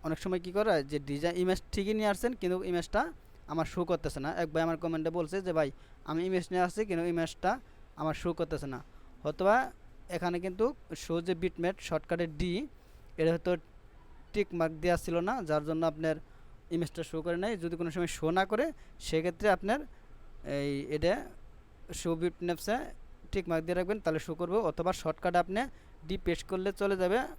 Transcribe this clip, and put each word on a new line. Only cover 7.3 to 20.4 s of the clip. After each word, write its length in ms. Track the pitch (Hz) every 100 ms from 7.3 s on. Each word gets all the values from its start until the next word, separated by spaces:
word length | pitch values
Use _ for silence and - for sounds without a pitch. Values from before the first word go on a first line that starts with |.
| - 180 254 - - - -
আমার 180 | 156
শো 180 | 156 170
করতেছে 340 | 165 160 151 139
না।" 180 | 127 - - - -
অথবা 480 | 151 151 190 233 262 - - - -
এখানে 320 | 175 175 175
কিন্তু 340 | 185 185 233 285 - 160
শো 240 | - 170
যে 140 | 170
বিটম্যাপ 420 | 170 180 - 170 190
শর্টকাটে 460 | - 156 - 170 170
ডি, 400 | 147 180 180 294 - - - - -
এটা 140 | 160
হয়তো 260 | 165 180 175 - - - - - - -
টিক 220 | 208 196
মার্ক 200 | 170 160
দেওয়া 220 | 160 175 170
ছিল 240 | - 170
না, 220 | 185 254
যার 220 | 160 151
জন্য 220 | 151 160 165
আপনার 300 | 156 160 160 - - - - -
ইমেজটা 320 | 170 160 -
শো 200 | 156 160
করে 140 | 165 175
নাই। 200 | 202 208
যদি 200 | 170 165
কোনো 140 | 170
সময় 160 | 156 170
শো 240 | - 160
না 140 | 180
করে, 280 | 190 214 320 - - -
সেক্ষেত্রে 520 | - 160 170 170 208
আপনার 300 | 180 196 269 294 - - - - -